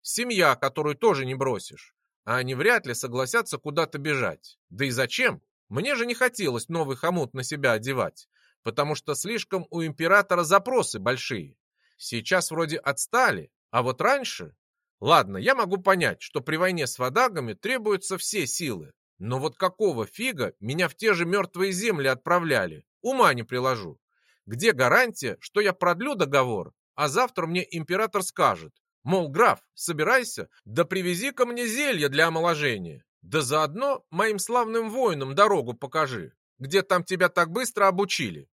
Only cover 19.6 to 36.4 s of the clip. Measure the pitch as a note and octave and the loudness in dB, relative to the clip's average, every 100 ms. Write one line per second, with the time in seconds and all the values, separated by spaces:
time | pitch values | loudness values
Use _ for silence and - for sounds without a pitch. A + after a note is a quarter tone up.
19.6 | F#3 F3+ G#3+ B2 G#2 - B3 F3 G2+ - | -4 0 0 0 -6 -4 -6 -2 -6 -6
20.6 | G#2 D#3 F3 - A3 F3+ E3+ G3+ F#3 F3 | -6 -2 -4 -2 0 0 0 -2 -2 -2
21.6 | G3 F3+ A3+ E3+ C3+ B2+ - F3 E3 B2 | -2 0 -2 0 0 -2 0 0 2 0
22.6 | F#2 D2+ _ _ A#3 C4 F#3+ B2 A2+ B2 | 0 -8 _ _ -4 4 4 4 -4 -2
23.6 | C3 A#2+ F2 - _ _ _ _ - A#2 | 0 -2 -6 -16 _ _ _ _ -12 0
24.6 | A3 C3+ B2+ G3 B3 - B2 - - G3+ | 0 4 4 6 4 -2 -8 -8 -4 0
25.6 | G#3 F3+ F3 F3 C4 B3 C#3+ C#3 B2+ G#2 | 0 2 0 0 -4 -2 2 2 2 -2
26.6 | D#2+ _ _ - D3 E3+ B3 - E3 F3+ | -6 _ _ -4 0 2 0 0 -2 -2
27.6 | - E3 D#3 F#3 A3 G#3 F3 - C#3+ F2+ | -4 -8 -2 -2 0 -2 -4 2 2 2
28.6 | D#2 _ _ _ B2 F#3+ D#3+ D3 A3+ - | -8 _ _ _ -2 0 0 4 4 4
29.6 | _ _ - D3+ D#3+ C4 A#3+ - E2 _ | _ _ -6 0 2 2 0 -10 -14 _
30.6 | - A#2 E3+ F#3 F3+ F3 C4+ - A#3+ A#3+ | -6 -2 0 0 -2 -2 -4 0 -2 0
31.6 | A#3 A#3 D4 F#3+ C#3+ C#3 E3 D#3+ E3+ D#3 | -4 -2 0 0 0 2 2 2 0 0
32.6 | C#3+ G#2+ E2+ C#2 _ _ F2+ D3+ B2+ D3+ | -2 -2 -8 -14 _ _ -4 -2 0 0
33.6 | D#3 F3 C#4 C4+ _ E3 A3 G3+ - B3 | 0 -2 -2 -4 _ -2 0 0 0 0
34.6 | A3+ A3+ A3 A#3+ A#3+ D3+ C3+ C#3+ G#3 F#3 | 0 -2 -2 0 0 0 -2 4 4 4
35.6 | A#2+ A#2 C3 D#3 D3 A#2 D#2 _ | 0 -8 -4 -2 0 -2 -8 _